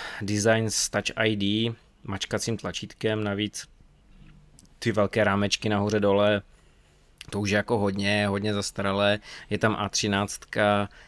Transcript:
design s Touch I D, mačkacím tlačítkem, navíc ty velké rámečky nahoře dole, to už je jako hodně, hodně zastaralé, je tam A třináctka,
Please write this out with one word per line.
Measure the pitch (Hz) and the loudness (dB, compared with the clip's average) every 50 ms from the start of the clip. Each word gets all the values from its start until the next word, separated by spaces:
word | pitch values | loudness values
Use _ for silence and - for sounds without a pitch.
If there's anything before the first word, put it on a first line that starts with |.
| - - - - | -12 -12 -12 -8
design | 107 98 104 104 101 113 113 110 90 87 | -4 -2 -2 2 2 4 4 2 2 0
s | - - - - | -2 -2 -2 -2
Touch | - 104 104 - - | -2 -2 -2 -2 -2
I | - 113 110 110 | 0 0 0 0
D, | 107 98 101 104 110 113 117 113 - _ _ _ _ - | 0 0 0 0 0 0 -2 -4 -8 _ _ _ _ -12
mačkacím | - 98 95 - - - 104 - - 113 101 | -8 -8 -8 -6 -4 -4 -4 -2 -2 -4 -4
tlačítkem, | - 95 90 - - 98 - - - 110 110 107 107 | -4 -8 -8 -8 -10 -12 -8 -4 -2 -2 -2 0 -2
navíc | 104 101 98 107 104 - - - - - - - - _ _ _ - - - - - - - - - - - - - _ - | -2 -2 -2 -2 -4 -4 -8 -14 -16 -18 -20 -20 -20 _ _ _ -20 -20 -20 -20 -20 -20 -20 -20 -20 -20 -20 -20 -20 _ -6
ty | - 117 | -4 -2
velké | 104 107 101 95 - 113 107 | 0 2 0 2 2 2 2
rámečky | 104 98 101 101 101 - - - 110 | 4 4 2 2 0 -2 -2 -2 0
nahoře | 107 104 101 104 104 107 | 0 0 0 0 2 2
dole, | 101 101 98 101 101 104 107 101 - _ _ _ _ _ _ _ _ _ _ _ _ _ _ - - - | 4 4 4 4 4 4 2 2 -2 _ _ _ _ _ _ _ _ _ _ _ _ _ _ -20 -16 -10
to | - 101 | -6 -4
už | 104 98 | -2 0
je | 98 104 | 0 0
jako | 101 - 120 110 | 0 0 0 0
hodně, | 101 101 95 98 98 101 104 104 104 101 | 2 0 0 0 0 0 2 2 2 0
hodně | 98 101 101 107 104 | 0 0 -2 -2 -2
zastaralé, | 101 101 - - - 98 98 98 98 101 101 104 104 - - - - - - | -2 -4 -6 -6 -4 -2 0 2 2 4 2 2 2 -2 -8 -18 -16 -10 -6
je | 104 104 | -2 0
tam | - 113 107 - | 2 2 2 0
A | 101 98 | -2 -4
třináctka, | - - - 107 101 98 101 98 - - - - - 117 107 104 104 101 101 98 - - - | -2 -2 0 2 2 2 0 -2 -4 -8 -12 -6 -2 2 4 4 4 2 0 -2 -6 -14 -20